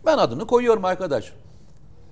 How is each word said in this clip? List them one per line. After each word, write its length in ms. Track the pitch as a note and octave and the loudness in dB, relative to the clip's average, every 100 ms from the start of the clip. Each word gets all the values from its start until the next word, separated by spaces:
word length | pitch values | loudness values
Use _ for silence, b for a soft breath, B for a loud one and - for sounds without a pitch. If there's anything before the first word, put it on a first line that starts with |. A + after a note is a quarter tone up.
| - | 0
ben 120 | D4 | 2
adını 280 | D#3+ A#2+ G#3+ | 0 -2 0
koyuyorum 380 | A#3+ B3 A3 | 0 2 0
arkadaş. 480 | F#3 F3+ F#3 C3 - - - - - - - - - | 0 -4 -4 -4 -6 -14 -20 -20 -20 -20 -20 -20 -20